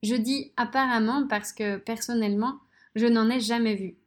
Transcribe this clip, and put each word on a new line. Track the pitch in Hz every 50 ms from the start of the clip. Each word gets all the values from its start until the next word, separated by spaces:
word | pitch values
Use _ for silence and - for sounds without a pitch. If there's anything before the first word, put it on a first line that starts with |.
| -
Je | 208 240
dis | 254 214 240 269 277 262 - _ -
apparemment | 247 - - 269 269 262 247 226 220 220 247 285 285
parce | 277 220 208 208 - -
que, | - 214 208 202 196
personnellement, | 202 - 226 226 - - 240 233 220 208 202 202 220 254 269 285 _ _ _ _ _ _ _
je | 220 226
n'en | 240 233 226 220 220
ai | 247 254
jamais | 233 208 233 233 233 220 214
vu. | 196 190 180 170 _ _